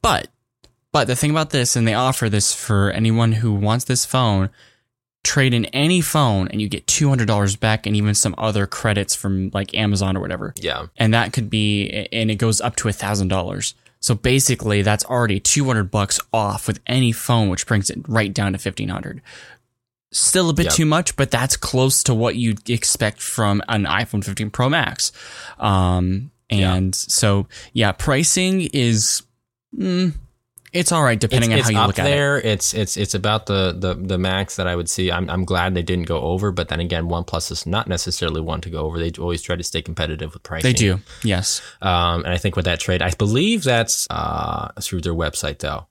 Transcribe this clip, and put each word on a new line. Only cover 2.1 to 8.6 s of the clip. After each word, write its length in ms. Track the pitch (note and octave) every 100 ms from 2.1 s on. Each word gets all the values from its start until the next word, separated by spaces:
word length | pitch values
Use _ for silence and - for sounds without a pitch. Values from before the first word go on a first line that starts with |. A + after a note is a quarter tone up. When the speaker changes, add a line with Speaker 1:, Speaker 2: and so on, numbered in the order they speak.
| C3 A2+
Speaker 1:
this 260 | G#2 -
for 360 | - - G2+ G2
anyone 400 | F#2+ A2+ A2+ A2+
who 200 | A2 A#2
wants 320 | G2+ G#2 A#2
this 200 | - B2 -
phone, 420 | C3 A#2+ G2 F#2+ _ - _ _ _ _ _
trade 280 | - - C3
in 100 | A#2+ G#2+
any 340 | C3 D3+ F3+
phone 460 | D#3+ D#3 C3+ G2+ F#2
and 140 | G#2
you 60 | G#2
get 180 | - -
two 220 | - D3
hundred 180 | C3+ A2
dollars 300 | G#2 G2+ G2
back 280 | A2 G#2+
and 120 | - G#2
even 180 | G#2
some 200 | G#2 A2 E2+
other 280 | A2 G#2